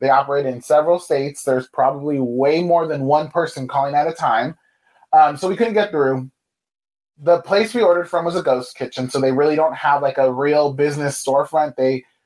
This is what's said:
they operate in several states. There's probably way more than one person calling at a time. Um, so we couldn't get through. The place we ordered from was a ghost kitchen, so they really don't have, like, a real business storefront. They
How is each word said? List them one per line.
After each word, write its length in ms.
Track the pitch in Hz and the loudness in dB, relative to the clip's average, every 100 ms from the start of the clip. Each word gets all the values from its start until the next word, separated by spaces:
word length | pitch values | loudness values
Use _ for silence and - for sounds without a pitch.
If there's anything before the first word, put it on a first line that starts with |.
they 100 | 135 | 2
operate 360 | 135 139 143 135 | 2 2 -2 -2
in 140 | 123 | -6
several 360 | - 151 156 175 | 0 2 2 0
states. 460 | - 143 139 143 | 0 -2 -2 -6
There's 240 | - 127 131 | -2 -2 -2
probably 500 | - 131 143 147 139 | -2 0 0 -4 -2
way 420 | 127 120 139 160 | -2 0 2 2
more 220 | 175 170 160 | 2 2 0
than 160 | 143 | -4
one 240 | 135 147 160 | 0 0 0
person 380 | 175 160 143 127 | -2 -4 -6 -6
calling 260 | 143 139 | -2 0
at 120 | 147 160 | 0 0
a 40 | |
time. 460 | 160 147 113 127 165 _ _ _ _ - | -2 -2 0 -2 -8 _ _ _ _ 2
Um, 240 | 156 151 147 | 4 4 2
so 120 | 185 | -4
we 80 | 190 | 0
couldn't 180 | 233 | 0
get 160 | 214 208 | 0 0
through. 360 | 156 135 131 131 _ _ _ _ _ _ _ _ _ | 0 0 0 -6 _ _ _ _ _ _ _ _ _
The 180 | 147 170 | 0 2
place 300 | - 196 214 | 2 0 0
we 100 | 240 | 0
ordered 280 | 196 175 170 | 2 2 0
from 140 | 175 | -4
was 100 | 170 | -2
a 80 | 180 | -2
ghost 340 | 147 127 123 - | 0 -2 -2 -10
kitchen, 320 | 127 - 127 | -10 -8 -6
so 120 | 139 | -2
they 100 | 131 | 0
really 240 | 131 147 | 2 2
don't 220 | 151 160 - | 2 0 0
have, 260 | 147 143 | 0 0
like, 160 | 135 139 | 0 0
a 140 | 131 | 0
real 400 | 127 143 147 147 | 0 0 2 0
business 500 | 135 147 143 143 139 | 0 -2 0 -6 -4
storefront. 520 | - 139 143 156 151 - | 0 0 0 -2 -2 0
They 280 | 131 131 - _ | -2 -2 -8 _